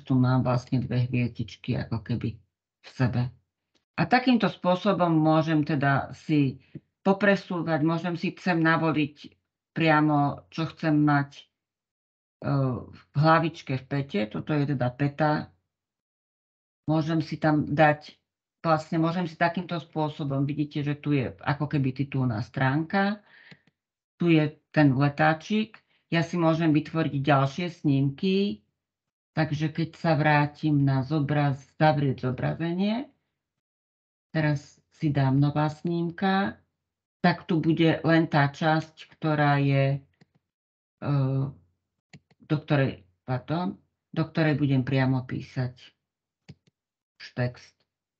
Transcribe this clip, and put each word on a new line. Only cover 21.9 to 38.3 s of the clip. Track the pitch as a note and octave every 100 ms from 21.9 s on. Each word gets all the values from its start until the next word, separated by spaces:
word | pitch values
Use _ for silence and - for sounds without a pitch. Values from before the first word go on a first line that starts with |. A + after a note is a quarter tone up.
| B2+
titulná | - C3+ B2+ G#2+
stránka, | - - C3 C#3+ D#3+ G3 G3 G#3+ _ - - - _ _ _ _ _ -
tu | E3+
je | D#3+ D3+ - _
ten | D#3 D3
letáčik, | B2+ C#3+ C#3+ D#3 D#3 - G#3+ A3 - _ _ -
ja | E3
si | D#3+ F3
môžem | D#3+ D#3+ E3 D3+
vytvoriť | D3+ E3 D3+ C#3
ďalšie | C#3 C#3 C3+ - F3
snímky, | - D3+ C3+ C#3 C#3 F#3+ F#3+ G3+ G#3+ _ _ _ _ _ _ _
takže | - D3 C#3+ D#3
keď | D#3+ D#3+ -
sa | E3+
vrátim | D3 D3+ D3 C#3+ - D#3 D3
na | C#3 C3+
zobraz-, | B2+ D#3 C#3 D3 C#3+ C3+ - -
zavrieť | D#3 D3 C#3+ B2+ D3
zobrazenie, | C#3 C#3+ D3+ E3 F3 G#3 A#3 D4+ _ _ _ _ _ _ _ _ _ _ _ _
teraz | D#3 D3+ C#3+ - _ _
si | - D#3
dám | C#3+ C3+ C3+
nová | C#3+ D3 D3+
snímka, | D3+ F3 E3+ E3+ E3+ F#3+ F#3+ G3+ - _ _ _ _ _ _
tak | F3 E3 -
tu | E3
bude | D#3+ D#3+ D#3+ -
len | D#3 D#3+
tá | D#3